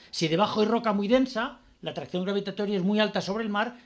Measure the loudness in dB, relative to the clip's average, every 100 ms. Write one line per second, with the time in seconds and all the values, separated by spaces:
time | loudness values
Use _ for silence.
0 | -10 -2 0 2 2 2 2 2 2 0
1 | 4 4 2 -2 -6 -8 -20 _ -10 -8
2 | -4 -4 -2 -2 -2 -4 -2 0 2 2
3 | 2 0 -4 -4 -2 -2 -4 -6